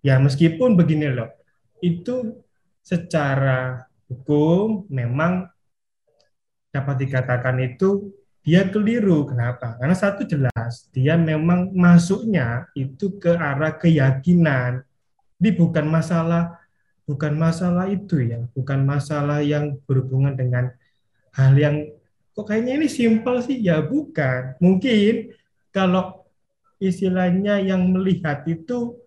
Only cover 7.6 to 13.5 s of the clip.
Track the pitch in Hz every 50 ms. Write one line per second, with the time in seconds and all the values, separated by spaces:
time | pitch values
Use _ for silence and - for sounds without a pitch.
7.6 | 131 127 - - 190 190 202 196 202 202 - _ _ _ _ _ _ 151 160 185
8.6 | 196 190 196 214 208 208 233 240 208 196 170 151 143 143 139 120 117 120 127 -
9.6 | - 117 113 117 123 143 180 185 - 202 202 202 240 - - 143 135 123 - 117
10.6 | 117 120 117 - _ _ _ 131 131 143 165 170 165 156 156 156 156 170 175 180
11.6 | 180 185 196 185 180 175 175 170 170 - 190 226 240 226 208 160 127 117 117 123
12.6 | - _ _ 143 135 135 - - - 196 190 - - 170 170 175 160 143